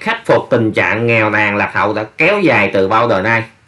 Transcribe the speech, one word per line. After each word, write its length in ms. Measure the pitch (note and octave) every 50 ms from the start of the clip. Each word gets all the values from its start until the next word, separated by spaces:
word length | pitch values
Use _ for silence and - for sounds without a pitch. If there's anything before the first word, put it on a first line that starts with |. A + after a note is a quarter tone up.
khắc 260 | - A3 A3+ - -
phục 200 | - C#3 A#2 - -
tình 220 | C3 A#2 A2+ A2
trạng 340 | - A2 F#2+ F2 F#2+ A2 A#2
nghèo 240 | A#2 A#2 A2+ A2 G#2+
nàn 260 | G#2 G#2+ G#2 G#2 G2+
lạc 140 | G#2 G2+ F#2 -
hậu 200 | G#2 F#2+ G#2 G#2
đã 100 | G#2+ G#2+ G#2+ - -
kéo 220 | D#3 F3+ G#3 G#3
dài 300 | F#3+ D3+ A#2+ G#2+ G2+ F#2+
từ 160 | G2+ G2 F#2+ F#2+
bao 200 | G#2+ A2 A#2+ A#2
đời 140 | G#2+ F#2+
nay. 220 | F#2 A2+ A#2 A2+ A2+ - _ _ _